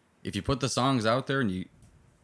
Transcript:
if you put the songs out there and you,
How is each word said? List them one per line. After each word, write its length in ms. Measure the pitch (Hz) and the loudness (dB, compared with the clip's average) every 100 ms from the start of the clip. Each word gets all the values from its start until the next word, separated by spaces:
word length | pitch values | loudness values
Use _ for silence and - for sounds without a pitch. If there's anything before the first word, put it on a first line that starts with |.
| _ _ | _ _
if 100 | - | -6
you 80 | 98 | -4
put 180 | 92 135 | -2 -2
the 80 | 131 | 0
songs 380 | - 131 135 110 | 0 2 2 2
out 200 | 123 135 | 2 0
there 120 | 139 | 0
and 100 | 113 | 0
you, 160 | 92 - - - - - _ | -2 -8 -16 -20 -20 -20 _